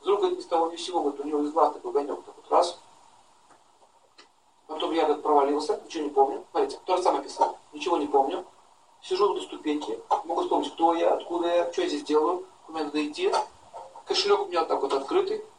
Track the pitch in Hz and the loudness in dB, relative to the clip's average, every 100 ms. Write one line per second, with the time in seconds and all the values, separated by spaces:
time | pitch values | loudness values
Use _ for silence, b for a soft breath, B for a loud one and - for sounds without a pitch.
0 | 349 403 185 - - 170 165 170 - 175 | 2 2 2 -2 0 0 0 -2 -4 -2
1 | 147 143 143 147 147 165 - - - 143 | -2 -4 -2 -2 0 2 2 0 -2 -2
2 | 143 - - - - - - - - - | -2 -8 -12 -20 0 2 2 -2 -20 -20
3 | - - _ _ _ - _ _ - _ | -20 -20 _ _ _ -20 _ _ -20 _
4 | _ - - _ _ _ - 156 156 160 | _ -20 -20 _ _ _ -14 -6 -2 0
5 | 151 147 - 147 139 147 - - - 165 | 2 0 4 6 6 0 -2 -4 -4 -6
6 | 147 403 - - - - - - - 180 | -2 2 2 0 -4 -2 -2 -4 -2 0
7 | 175 151 - - - - - 151 185 160 | 2 0 -4 -2 -2 -2 -16 -8 -2 0
8 | 147 - 151 180 - - _ _ _ _ | 2 2 2 -2 -8 -20 _ _ _ _
9 | - 185 202 - - 151 151 147 - 156 | -4 2 2 0 -6 -8 -4 -4 -4 -8
10 | - 165 160 180 180 - 147 - 170 165 | -2 -2 0 -4 0 0 -2 0 2 4
11 | 170 - - 170 170 175 165 - 160 147 | 2 2 -2 -2 2 2 2 -2 -2 -4
12 | 143 151 156 - - - - 156 - 294 | 2 2 2 -2 -8 -20 -12 -8 -4 -2
13 | 302 330 381 - - - - - - - | -4 -2 0 0 -2 -12 -18 -18 -16 -18
14 | - - 202 202 180 175 156 - - 135 | -4 -2 2 2 2 -2 0 0 0 -2
15 | - 349 403 440 - | 0 0 0 -4 -8